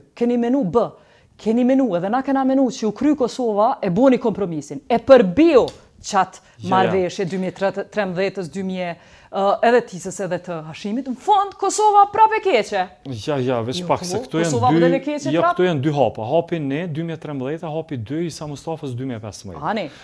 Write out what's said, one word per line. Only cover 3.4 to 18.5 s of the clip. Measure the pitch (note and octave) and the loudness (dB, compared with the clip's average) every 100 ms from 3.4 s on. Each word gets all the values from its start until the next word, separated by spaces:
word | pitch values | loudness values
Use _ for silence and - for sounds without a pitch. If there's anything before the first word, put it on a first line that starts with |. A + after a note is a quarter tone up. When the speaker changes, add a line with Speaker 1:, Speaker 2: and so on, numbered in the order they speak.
| A#3 G3+ A3+ A#3+ | -2 2 2 0
Speaker 1:
e | G3 | -2
boni | F3 C4+ B3 | 4 4 4
kompromisin, | A#3 F#3 F#3+ D#3 - C#3 - | 0 -2 -4 -6 -10 -10 -2
e | A#3 | 0
përbiu | B3+ B3+ F#3 F3 E4 C4 D3+ - - _ | 8 8 8 4 6 6 2 -4 -20 _
qatë | - G3+ F3+ - | -4 0 0 -4
Speaker 2:
Ja, | _ - | _ -12
ja. | F3 | 0
Speaker 1:
marrëveshje | F#3 F#3 F#3+ F3 F3 F3+ | 2 2 0 -2 -4 -4
dy | F#3 | -4
mijë | F#3 F3+ G3 | -6 -2 -4
e | F#3+ G3 | -4 -6
trembëdhjetës, | G#3 G3 F3 G3 G3 E3+ | -4 -4 -2 -4 -4 -10
dy | G3 | -8
mijë, | F#3+ F#3 F3 E3 - - - | -6 -6 -8 -10 -16 -20 -10
ë, | G3 G3+ - | -2 0 2
edhe | A#3 A#3+ | 4 4
tisës | A#3 F3 F#3+ F3 | 2 -10 -10 -8
edhe | F#3 F3 | -6 -6
të | F3+ E3 | -6 -10
Hashimit, | D#3 D3+ G3+ A#3+ C4+ | -10 -12 -8 -6 -6
në | A#3+ | -6
fond, | F#4 G4+ G4+ - | 0 2 0 -2
Kosova | F#4+ - G#4+ G4+ G4+ | -4 2 4 6 4
prap | G#4 A4 | 4 4
e | G#4+ | 4
keqe. | F#4+ C#4+ - G3 F#3 - C#3 A2+ | 2 2 2 -2 -4 -8 -12 -8
Speaker 2:
Ja, | D3+ C#3+ | -4 -2
ja, | B2+ A#2+ | 0 0
veç | A2+ F3 | -2 -4
Speaker 1:
Jo, | F3 | -2
Speaker 2:
pak, | D3+ | -2
Speaker 1:
po, | F3 | -2
Speaker 2:
se | G3 | -6
këtu | C4 D#3+ | -4 -2
janë | E3 | 0
Speaker 1:
Kosova | D#3 - | 2 2
Speaker 2:
dy, | E3 | 4
Speaker 1:
po | |
del | E3+ | 4
e | F3 | 2
keqe | - D4 C#4 | -2 -6 -2
Speaker 2:
jo, | E3 | 0
Speaker 1:
prap. | F4 F4 | 0 2
Speaker 2:
këtu | F#3 | 0
janë | D3+ | 2
dy | D3+ | 0
hapa. | C#3+ A2+ A2+ A2 | 2 0 0 -2
Hapi | E3 E3+ E3+ | 0 0 -4
ne, | C#3 C#3+ | -4 -4
dy | F3+ D3+ | -6 -6
mijë | E3 D#3+ | -8 -8
e | |
trembëdhjetë, | D3+ C#3 B2+ E3 E3 | -10 -8 -6 -6 -8
hapi | D#3+ D#3+ C3+ | -8 -8 -8
dy, | G#2 D3+ E3+ | -6 -6 -6
Isa | - | -8
Mustafas, | D3+ | -12